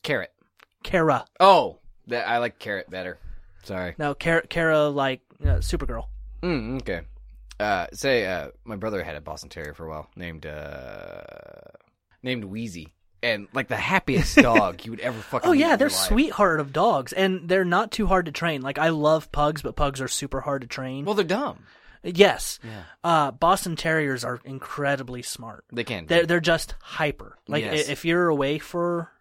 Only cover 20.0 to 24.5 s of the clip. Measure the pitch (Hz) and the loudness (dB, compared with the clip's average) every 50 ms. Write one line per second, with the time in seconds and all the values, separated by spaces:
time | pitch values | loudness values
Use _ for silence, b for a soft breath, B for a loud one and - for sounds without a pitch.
20 | 131 127 - - 143 135 - 135 - 147 139 135 127 117 - - 131 131 131 135 | -6 -4 -4 -6 -4 -4 -6 -4 -2 -2 -4 -4 -4 -8 -8 -8 -8 -8 -8 -6
21 | 143 190 208 202 190 156 185 254 294 175 - - b b b b b b b b | -4 0 0 0 2 2 0 -2 -2 -4 -6 -10 b b b b b b b b
22 | - 170 180 170 202 185 120 - - - - - B 113 110 101 87 B B B | -10 -6 0 0 2 2 0 -2 -6 -10 -10 -10 B -14 -14 -14 -16 B B B
23 | - 170 165 156 147 135 117 120 165 170 190 190 - 180 165 - - 165 160 160 | -2 0 2 2 0 -2 -2 0 2 2 2 2 0 -6 -6 -4 -2 -2 0 0
24 | 151 139 131 123 113 123 123 120 _ 127 | 0 -2 -4 -4 -4 -6 -8 -8 _ -14